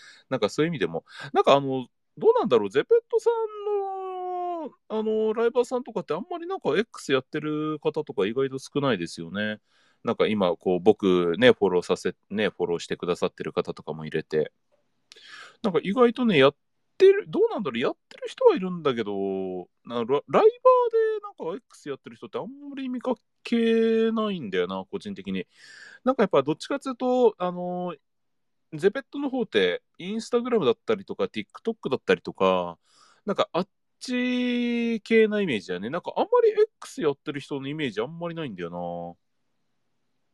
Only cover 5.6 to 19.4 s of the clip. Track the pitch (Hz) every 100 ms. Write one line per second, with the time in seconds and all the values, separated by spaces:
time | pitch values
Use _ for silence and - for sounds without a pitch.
5.6 | 247 247 247 202 - 156 359 349 339 381
6.6 | - 156 233 - - 131 - 156 151 151
7.6 | 156 151 156 156 151 120 95 120 135 131
8.6 | - 143 139 101 85 - 82 95 107 107
9.6 | _ _ _ _ 117 107 90 107 90 82
10.6 | 95 90 98 - 98 90 87 85 123 113
11.6 | 98 90 - 90 95 - _ 104 98 -
12.6 | 87 85 - 87 87 87 92 - 85 90
13.6 | 85 - - 78 78 78 - 78 - -
14.6 | _ _ _ _ _ - - - - _
15.6 | 208 165 180 240 240 240 240 156 135 -
16.6 | _ _ _ - 381 403 - 330 453 339
17.6 | 220 233 - - _ - 494 - 508 302
18.6 | 185 175 147 117 104 98 98 95